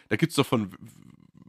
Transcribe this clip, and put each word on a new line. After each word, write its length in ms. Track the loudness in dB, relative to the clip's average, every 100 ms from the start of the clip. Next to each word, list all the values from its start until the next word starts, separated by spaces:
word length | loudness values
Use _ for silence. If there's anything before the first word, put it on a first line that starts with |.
| -4
da 80 | 0
gibt's 200 | 2 2
doch 100 | 2
von 260 | 0 -2
V-, 60 | -8 -20 -20 -20 -20 _ -20